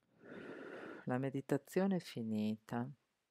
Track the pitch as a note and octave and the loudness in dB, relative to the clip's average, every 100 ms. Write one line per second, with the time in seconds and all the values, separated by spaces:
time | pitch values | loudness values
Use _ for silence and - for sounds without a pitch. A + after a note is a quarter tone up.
0 | _ _ - - - - - - - - | _ _ -14 -10 -8 -8 -8 -8 -10 -8
1 | - B2+ C3+ C3+ - C#3+ - F#3 G3 F#3 | -2 0 0 -2 2 0 2 2 4 2
2 | - C3 A2+ G#2+ G#2+ A2 - A#2+ B2+ C#3+ | 0 -4 0 2 2 0 -2 -2 -2 -6
3 | _ _ _ | _ _ _